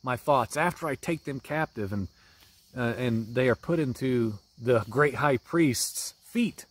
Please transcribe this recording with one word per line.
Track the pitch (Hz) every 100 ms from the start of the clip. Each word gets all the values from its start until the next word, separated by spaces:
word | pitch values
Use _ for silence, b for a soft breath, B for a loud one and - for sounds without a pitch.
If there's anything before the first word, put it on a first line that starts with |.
my | 131 123
thoughts | - 139 113 143
after | 175 - 165
I | 131
take | - 160 -
them | 135
captive | - 151 156 - 101
and | 101 92 b b b b b b 127
uh, | 120 113
and | 127 113 110 120
they | 127
are | 113
put | - 165
into | 135 117 131 123 113 104 _ -
the | 120 117 104
great | 117 147 113
high | 147 127
priest's | - 170 156 117 - - - -
feet | - 120 120 - -